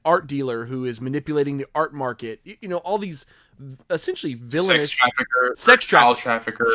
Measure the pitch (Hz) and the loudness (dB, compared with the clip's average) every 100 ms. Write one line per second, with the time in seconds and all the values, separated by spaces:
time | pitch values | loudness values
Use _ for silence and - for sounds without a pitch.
0 | 156 175 147 143 131 117 117 131 127 117 | 2 2 2 -4 -2 -4 -6 -6 -6 -6
1 | 127 143 143 151 143 139 135 151 156 143 | -4 -4 -2 0 0 -2 -4 -2 -2 -2
2 | 127 117 113 110 180 208 202 175 175 208 | -6 -6 -10 -12 -16 -16 -6 -6 -2 -4
3 | 196 147 - _ _ _ 139 131 _ 170 | -4 -10 -16 _ _ _ -18 -18 _ -4
4 | - 370 160 120 120 147 190 156 147 - | -4 -6 -6 -8 -4 0 2 2 2 2
5 | 123 127 123 127 123 120 226 247 - 170 | 2 2 -2 0 0 0 2 2 6 6
6 | 123 117 123 113 - - 117 | 6 4 0 -2 -2 0 2